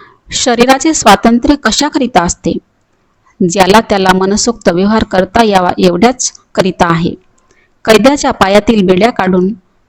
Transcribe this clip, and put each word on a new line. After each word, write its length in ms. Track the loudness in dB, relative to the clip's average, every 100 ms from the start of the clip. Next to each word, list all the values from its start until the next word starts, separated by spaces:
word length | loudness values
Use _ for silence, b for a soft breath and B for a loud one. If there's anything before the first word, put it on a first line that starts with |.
| B B -12
"शरीराचे 600 | -6 -2 0 2 2 0
स्वातंत्र्य 640 | 0 2 2 2 2 0 0
कशाकरिता 680 | -2 -2 -2 -2 -2 -2
असते? 300 | -2 -4 -6 -6 -8 _ _ _ _ _ _ -4 -2
ज्याला 300 | 0 2 2
त्याला 280 | 2 0 0
मनसोक्त 560 | 0 0 -2 -4 -4 -2
व्यवहार 340 | 0 0 0
करता 400 | -2 -2 -2 0
यावा 280 | 0 0 0 0
एवढ्याच 560 | 0 2 0 0 -6 -12 _ -4
करिता 320 | -2 0 0
आहे. 240 | 0 -4 -8 _ _ _ _ _ _ 0
कैद्याच्या 460 | 2 2 0 -2
पायातील 540 | -2 0 2 2 2 2
बेड्या 260 | 2 0
काढून 420 | 0 -2 0 -2 -4 _ _